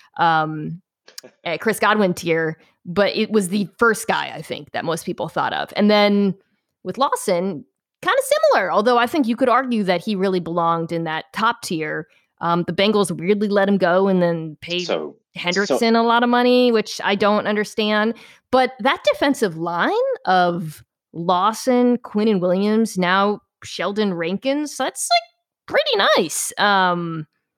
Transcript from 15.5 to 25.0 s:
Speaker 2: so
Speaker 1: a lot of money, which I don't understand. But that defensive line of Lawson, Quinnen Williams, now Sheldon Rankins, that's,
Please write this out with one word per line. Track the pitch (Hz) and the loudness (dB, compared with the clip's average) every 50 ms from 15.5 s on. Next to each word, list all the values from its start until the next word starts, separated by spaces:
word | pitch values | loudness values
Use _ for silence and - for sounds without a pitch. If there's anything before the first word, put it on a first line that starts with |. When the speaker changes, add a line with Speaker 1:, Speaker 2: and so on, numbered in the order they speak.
| 180 190 208 202 139 - | -2 -2 0 0 0 0
Speaker 2:
so | 233 226 226 233 | 2 2 2 2
Speaker 1:
a | 226 | 2
lot | 233 233 240 247 | 2 2 2 2
of | 240 | 2
money, | 240 240 240 247 247 247 247 247 | 2 2 4 4 4 4 4 4
which | 226 220 214 - - - - | 2 2 0 -2 -6 -6 -4
I | - 226 | -2 0
don't | 202 214 202 214 208 - 202 | 0 2 2 2 2 0 -2
understand. | 214 208 208 - - - 214 208 214 208 214 226 233 - - - - _ _ _ | -2 -2 -4 -4 -4 -4 -2 0 0 0 0 -2 -2 -6 -10 -20 -20 _ _ _
But | - 262 254 247 - - | 2 2 2 0 -2 -2
that | 208 269 320 - - 587 - | -2 -2 -2 0 0 0 0
defensive | - 302 285 269 - 226 185 160 160 | 2 2 0 0 0 -2 -4 -4 -4
line | 165 175 175 175 190 254 - - 523 539 508 - - | -6 -4 -2 -2 0 0 0 0 0 -2 -4 -4 0
of | 185 185 185 180 175 175 175 170 156 156 - - _ _ _ _ _ - | 2 2 4 4 2 0 -2 -6 -8 -10 -14 -20 _ _ _ _ _ -12
Lawson, | 160 170 180 185 180 190 214 214 - - 254 247 247 247 247 247 233 | -6 -2 0 0 2 2 0 -2 -2 -2 0 2 2 4 2 2 0
Quinnen | - - - 208 214 226 214 185 | -2 -4 -2 0 2 2 2 2
Williams, | 175 185 175 190 202 208 214 220 226 214 - 185 | 2 0 0 0 0 2 2 2 0 0 -2 -2
now | 180 175 185 196 196 208 208 190 - _ _ _ - | 0 2 2 2 2 0 0 -4 -8 _ _ _ -18
Sheldon | - - - 170 190 202 214 214 202 180 | -14 -8 -6 -6 -4 -2 -2 -2 -2 -2
Rankins, | 170 165 170 190 196 - 262 277 294 302 285 - - | -2 -4 -4 -4 -4 -2 -2 -2 -2 -4 -6 -6 -6
that's, | 262 320 - - | -6 -6 -6 -6